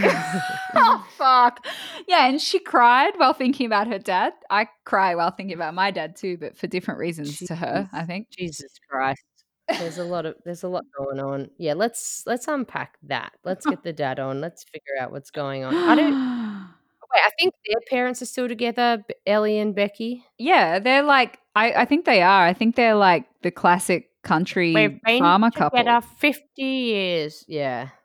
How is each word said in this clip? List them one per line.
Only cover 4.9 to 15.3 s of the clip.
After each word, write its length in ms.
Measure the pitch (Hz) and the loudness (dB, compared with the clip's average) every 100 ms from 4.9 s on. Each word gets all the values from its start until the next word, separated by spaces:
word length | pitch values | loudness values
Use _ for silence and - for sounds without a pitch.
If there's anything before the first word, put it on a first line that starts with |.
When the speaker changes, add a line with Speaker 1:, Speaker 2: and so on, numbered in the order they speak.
| 208 190 175 | 0 2 2
Speaker 2:
while 140 | 170 | -2
thinking 220 | - 196 170 | -2 -10 -8
about 180 | 165 | -8
my 160 | 170 196 | -2 -2
dad 240 | 180 156 - | -2 -8 -8
too, 200 | 196 175 | -8 -8
but 180 | 151 - | -10 -10
for 100 | 240 | -6
different 320 | 180 - - | -6 -6 -6
reasons 380 | 170 165 147 147 | -6 -6 -8 -10
to 140 | 175 165 | -10 -8
her, 260 | 175 175 | -4 -4
Speaker 1:
Jesus. 80 | 196 | -6
Speaker 2:
I 120 | - | -8
think. 260 | 165 180 220 | -8 -10 -12
Speaker 1:
Jesus 420 | - 180 151 139 _ _ | -10 -10 -10 -18 _ _
Christ. 360 | 139 135 131 _ _ _ _ - | -4 -2 -4 _ _ _ _ -8
There's 300 | 196 170 160 | -6 -6 -8
a 60 | |
lot 220 | 175 175 160 | -6 -6 -6
of, 100 | 151 | -10
there's 180 | 170 175 | -14 -10
a 60 | 185 | -8
lot 160 | 180 - 139 | -8 -10 -10
going 220 | 139 135 | -8 -6
on. 300 | 139 139 135 _ | -6 -8 -10 _
Yeah, 160 | 165 | -6
let's, 480 | 151 226 - - - - | -2 -2 -4 -12 -12 -6
let's 200 | 240 277 | -6 -4
unpack 480 | 294 233 160 123 _ | -6 -6 -8 -10 _
that. 300 | 143 131 - _ | -8 -8 -8 _
Let's 220 | 170 190 - | -10 -6 -6
get 160 | 185 | -6
the 100 | 185 | -8
dad 260 | 156 139 131 | -6 -6 -4
on. 200 | 135 135 | -6 -6
Let's 240 | 160 170 | -8 -12
figure 300 | - 156 - 139 | -20 -20 -12 -8
out 100 | 127 | -8
what's 180 | 139 - | -10 -14